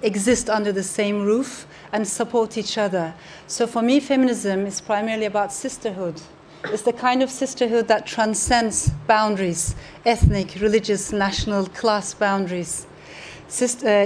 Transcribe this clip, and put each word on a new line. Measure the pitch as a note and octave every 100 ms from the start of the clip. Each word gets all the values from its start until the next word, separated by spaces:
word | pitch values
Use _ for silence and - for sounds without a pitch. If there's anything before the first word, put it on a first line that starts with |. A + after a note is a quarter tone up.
exist | A3 G3+ G3+ A#3+ -
under | G#3+ G#3
the | G3
same | F#3+ - G3+ G#3
roof | G3+ A3+ C4+ - - - -
and | G#3 G3+
support | - A#3 A#3+ A3 A3+
each | G3 A3+
other. | G#3 F#3 E3 - - - -
So | - A#3
for | A#3+
me, | A#3 C#4
feminism | C#4 C4+ B3+ G#3+ G3+ F#3+ G3
is | G3
primarily | - G#3 A3 A3 G#3+
about | G#3 G3+
sisterhood. | - C4+ - A3+ F#3+ F3+ D#3 - - - - -
It's | G#3
the | A#3+
kind | A#3+ B3+ B3+
of | C4
sisterhood | - C4 - A#3+ A#3 A3+
that | G#3+ G#3+
transcends | - A3 G#3 - A#3+ A3+ - - - -
boundaries, | G#3+ G#3+ G3 F#3 E3+ - - - -
ethnic, | A#3 A3+ - G3 F#3 F#3
religious, | G#3+ G#3+ G#3 G3 -
national, | G#3 G3 G3 A3 G3+ F#3+
class | - A3+ G#3 G3
boundaries. | - G3+ G3 F3+ F3+ E3+ - - - - - - - -
Sist-, | - B3 -
uh, | B3 G#3